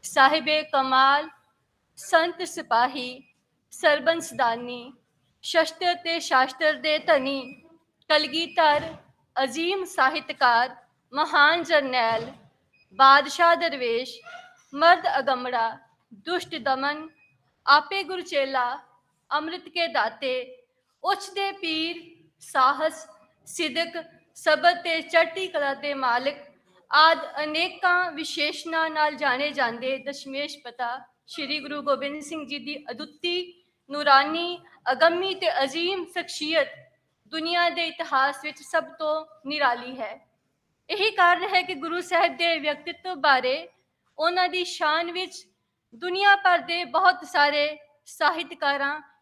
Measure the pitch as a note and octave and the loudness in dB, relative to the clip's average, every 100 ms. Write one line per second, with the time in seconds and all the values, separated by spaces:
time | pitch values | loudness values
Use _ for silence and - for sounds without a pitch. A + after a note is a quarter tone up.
0 | - - C4+ D#4 D4+ D4+ D4+ C#4 C4 C4 | -4 4 4 4 0 -2 0 0 2 4
1 | C4+ C#4+ D#4+ - _ _ _ _ _ - | 4 2 -2 -14 _ _ _ _ _ -20
2 | - E4+ E4+ F4 F4+ - - A3+ B3 D4 | 0 2 2 -4 -10 -10 -2 2 2 -2
3 | B3 B3+ _ _ _ _ _ - E4 C#4+ | -10 -12 _ _ _ _ _ 0 2 2
4 | C4 E4 - A#3 A#3+ A3+ A#3+ B3 B3 - | 2 -2 -4 -2 -2 -2 -8 -14 -16 -20
5 | _ _ _ _ - A3 A3 - F4+ F4 | _ _ _ _ -2 0 0 -2 -2 -2
6 | E4+ E4 E4 C4+ C4 - D#4 D4+ D#4 D4+ | -4 -6 0 2 2 2 0 0 -2 -2
7 | D#4 D4+ C4 C#4 B3+ C4+ _ _ _ _ | 2 2 2 -6 -8 -18 _ _ _ _
8 | _ D4+ D4+ D4+ E4+ - D#4 D4 A3 G#3+ | _ 0 2 -4 -4 2 4 4 -2 -12
9 | _ _ _ - C4+ B3 E4+ G4 F4+ - | _ _ _ -4 -2 -2 -4 -4 -6 2
10 | C4 D4+ D4 D4+ B3+ A#3 B3 - _ _ | 2 2 -8 0 4 4 0 -4 _ _
11 | _ C4+ D#4 D4+ C#4+ E4+ E4 D#4 C4+ B3+ | _ -4 0 4 4 4 2 2 2 0
12 | A3+ A3+ A3+ - _ _ _ _ _ F#3+ | 0 0 -4 -14 _ _ _ _ _ 6
13 | C4+ C#4 C#4+ - E4+ E4+ E4+ C#4+ B3 A#3 | 8 8 6 2 4 4 0 -4 -2 -2
14 | B3+ - - - - _ _ C#4 E4 F4+ | -4 -12 -18 -18 -20 _ _ 4 6 6
15 | F4+ - C4+ B3+ B3 B3 A3+ F3 _ _ | 4 0 0 -2 -2 -2 -2 -4 _ _
16 | _ G3+ D#4+ F4 F4 D#4+ B3 C4+ C#4 D4+ | _ -18 -6 -6 -4 -6 -2 0 -2 -4
17 | D#4+ _ _ _ _ _ - C#4+ D4+ G4 | -10 _ _ _ _ _ 4 4 4 -6
18 | D#4+ F4 F4 D4+ C4+ C4+ B3 C#4 - _ | -4 -8 -4 -4 -2 -2 -2 -6 -14 _
19 | _ _ _ D4 D#4 F4 F4 F4 E4+ D4+ | _ _ _ -4 -4 -10 -10 -4 -2 0
20 | A3 A3 C4 B3+ B3 - _ _ _ _ | -2 -2 -4 -4 -6 -16 _ _ _ _
21 | F4+ G4 - G4 G4 G4 E4 D#4+ D#4+ E4+ | -2 -2 -4 -4 -4 -4 -6 -4 -4 -8
22 | - - _ _ - C#4 C4 C#4 D#4 D#4 | -14 -20 _ _ -6 2 2 2 -2 -4
23 | - - _ _ - - D#4 C4 E4+ E4+ | -20 -20 _ _ -18 -6 -4 -2 -4 -6
24 | D#4+ _ _ - - D4+ F4 F4 F4 E4 | -14 _ _ -4 0 4 4 2 -2 -4
25 | E4 E4+ E4 F#4+ F#4+ D#4+ C#4+ C#4 C#4+ C#4 | 0 2 2 -2 -6 -4 -4 -4 -6 -4
26 | B3+ A#3+ C4 C#4+ - _ _ _ _ C#4+ | -2 0 -2 -6 -16 _ _ _ _ 4
27 | D#4+ D#4+ - - D4+ D4+ F4 F4+ F#4 F4+ | 6 4 -2 -6 -4 -2 -4 0 2 2
28 | F4+ D4+ D#4 - D4 D4+ E4 E4 D#4+ D#4 | 0 -4 -10 -4 -4 -4 -6 -2 -2 0
29 | D4+ C#4+ C#4+ B3 D4 C#4+ A#3+ A#3 B3+ C4+ | 0 0 -2 0 -2 -2 -2 -2 -6 -6
30 | C4 C4+ C4+ C4+ D4 C#4+ B3 A#3 A#3+ B3+ | -8 -12 -10 -8 -8 -10 -18 -10 -8 -8
31 | C4+ _ _ - C#4 D4+ C#4+ D4 C#4+ C4 | -14 _ _ -12 -8 -8 -8 -8 -2 -2
32 | C#4 D4 D4 D#4+ C#4 C#4 A#3 D4 D4 A#3 | -2 -8 -10 -12 -10 -12 -10 -12 -12 -14
33 | D4+ _ F4 F4 F4+ - _ _ _ C#4+ | -14 _ -6 -6 -8 -16 _ _ _ -4
34 | D4 C4+ D4 D#4+ F4 F4 - _ - C4 | 4 4 4 -2 -6 -8 -14 _ -4 2
35 | D#4+ F4 F#4+ F#4 F4+ - C4+ D4 F4 F#4+ | 4 4 -4 -2 -2 0 -2 -2 -4 -4
36 | E4+ F4+ E4+ - D4+ D#4+ - - - _ | -6 -8 -8 -8 -2 0 0 -6 -20 _
37 | _ _ _ D#4+ D#4+ F4 F4 E4+ E4 D#4+ | _ _ _ -8 -4 0 0 0 -6 -6
38 | D#4+ C4+ C4+ C#4+ D4 D4 D4 E4 - - | -2 0 0 -2 -12 -12 -4 -4 -4 -8
39 | D#4 D#4 D#4 - C4+ D4+ C#4 A#3+ B3 C4 | -4 -4 -6 -16 -8 0 0 0 -6 -10
40 | G#3+ B3 _ _ _ _ _ _ _ G4+ | -12 -12 _ _ _ _ _ _ _ -2
41 | G#4+ G4 F4 F4 F#4+ F#4 F#4 E4 D#4+ E4+ | -2 2 4 4 0 -2 -2 -8 -6 -6
42 | F4+ F4 F4 B3+ E4+ E4 D4 D4 E4+ D#4 | -2 0 0 0 -2 0 -2 -6 -8 -12
43 | F#4 F4 D4 C4 B3 C#4+ E4+ _ _ _ | -10 -2 4 4 2 -4 -8 _ _ _
44 | _ - D#4+ F4+ F4+ F4+ F4+ - D#4 D#4 | _ -2 0 2 0 -2 -6 -2 0 0
45 | E4+ E4+ F#4 - - _ _ _ _ A3+ | -2 -6 -8 -12 -20 _ _ _ _ -12
46 | F4 F#4 G4+ G4+ G4 F4 E4+ E4+ E4+ D4 | -6 2 4 6 6 2 0 -6 -2 4
47 | F#4 F4+ D#4+ - D4 D4 D4 D4+ _ _ | 4 2 -2 2 2 2 -2 -4 _ _
48 | - - D4+ E4 E4+ F4+ C#4+ C#4 C#4 D4+ | -20 -2 -2 0 -8 -4 -2 -2 -4 -6
49 | D4 _ | -12 _